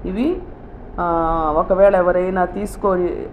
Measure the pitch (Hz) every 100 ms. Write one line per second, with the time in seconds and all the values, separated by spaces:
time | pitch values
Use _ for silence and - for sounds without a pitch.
0 | 180 190 285 370 - - - - - -
1 | 175 170 165 165 156 151 185 185 196 190
2 | 180 180 185 185 180 190 202 - 202 185
3 | 175 - -